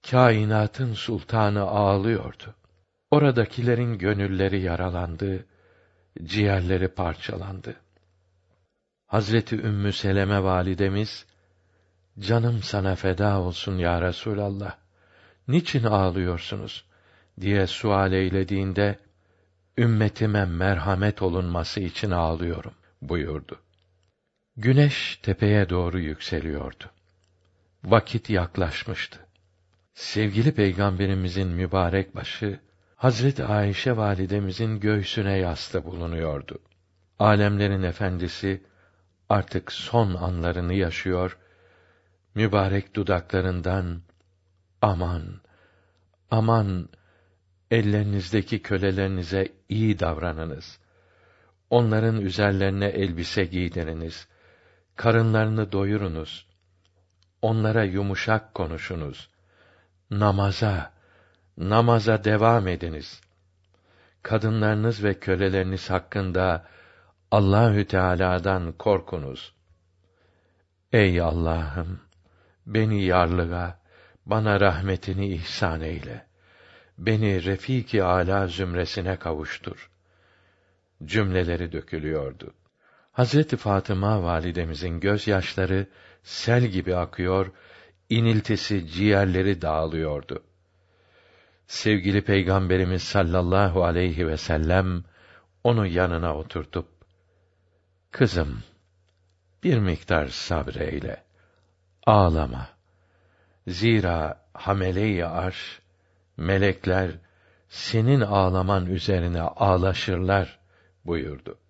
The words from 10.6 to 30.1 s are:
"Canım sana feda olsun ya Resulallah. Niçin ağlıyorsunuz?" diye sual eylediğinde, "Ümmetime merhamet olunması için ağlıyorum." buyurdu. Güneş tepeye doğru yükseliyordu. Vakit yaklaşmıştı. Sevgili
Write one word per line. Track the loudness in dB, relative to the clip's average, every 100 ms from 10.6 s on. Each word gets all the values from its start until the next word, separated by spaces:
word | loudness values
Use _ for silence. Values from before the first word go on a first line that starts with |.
| 0 0 0 0 -4 -10 -20 _ _ _ _ _ _ _ _ -12
"Canım | 0 2 2 -2
sana | -2 -2 -2
feda | 0 -2 0 2 0
olsun | -2 -4 -6 -2
ya | 0 0
Resulallah. | 0 -4 -6 -4 -4 -6 -10 -12 _ _ _ _ _ _ 0
Niçin | 0 0 0
ağlıyorsunuz?" | 2 4 2 2 -2 -2 -6 -10 -10 -14 _ _ _ _ _ -6
diye | 0 2 2
sual | -2 2 2 4
eylediğinde, | 2 0 0 -2 -2 -2 0 0 -2 _ _ _ _ _ _ _ 0
"Ümmetime | 2 4 2 0 0 2
merhamet | 0 0 0 0 0 2 0 0
olunması | -2 0 -2 -4 -4 -4
için | -6 -4 -2
ağlıyorum." | 0 0 -2 -4 -6 -10 -18 _ _
buyurdu. | -6 -4 -4 -8 -10 -20 _ _ _ _ _ _ _ _ _ -2
Güneş | 2 6 4 2 -8 -6
tepeye | -4 2 4 4 4
doğru | 0 0 -2
yükseliyordu. | -4 -8 -6 -6 -4 -6 -8 -12 -20 _ _ _ _ _ _ _ _ _
Vakit | 4 4 4 -6 -2
yaklaşmıştı. | -2 0 -2 -2 -4 -8 -8 -10 -14 -20 _ _ _ _ _ _
Sevgili | -16 -6